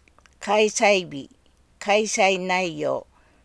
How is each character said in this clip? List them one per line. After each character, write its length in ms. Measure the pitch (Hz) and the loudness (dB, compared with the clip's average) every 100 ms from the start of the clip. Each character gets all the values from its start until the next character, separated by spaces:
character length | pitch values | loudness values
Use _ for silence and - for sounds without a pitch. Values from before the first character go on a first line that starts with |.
| _ _ _ _ | _ _ _ _
開 280 | - 214 214 | -2 0 2
催 420 | - 208 196 160 | 2 2 2 -2
日、 200 | 143 - _ _ _ _ - | -12 -14 _ _ _ _ -10
開 240 | 196 214 | 0 2
催 360 | 214 226 196 185 | 2 2 2 2
内 400 | 185 180 180 151 | -2 -2 -2 -4
容、 280 | 143 131 - _ _ _ | -4 -4 -8 _ _ _